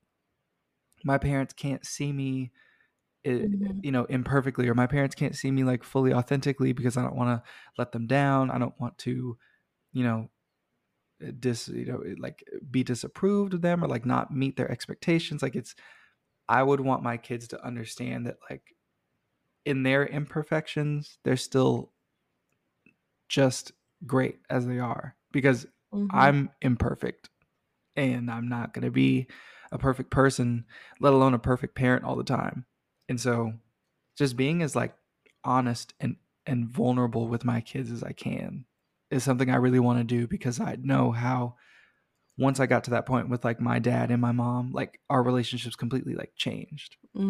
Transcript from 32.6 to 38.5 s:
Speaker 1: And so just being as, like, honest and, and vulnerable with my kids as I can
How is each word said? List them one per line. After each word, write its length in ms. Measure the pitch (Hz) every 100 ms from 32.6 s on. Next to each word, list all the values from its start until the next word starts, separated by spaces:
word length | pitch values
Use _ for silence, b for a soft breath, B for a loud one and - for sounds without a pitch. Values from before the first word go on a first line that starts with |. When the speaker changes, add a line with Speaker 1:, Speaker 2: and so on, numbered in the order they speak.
| 123 _ _ _ -
Speaker 1:
And 100 | 123
so 320 | 123 117 113 113 _ _ _ _ _ -
just 200 | 139 120
being 240 | 135 170
as, 120 | 156 120
like, 200 | 117 - _ _ _ _ -
honest 480 | 127 123 120 - -
and, 160 | 127 - _ _ -
and 220 | 123 117
vulnerable 580 | 123 123 123 123 117 117
with 160 | 120 123
my 160 | 120
kids 300 | - 135 120
as 120 | 117
I 100 | -
can 520 | - - - 50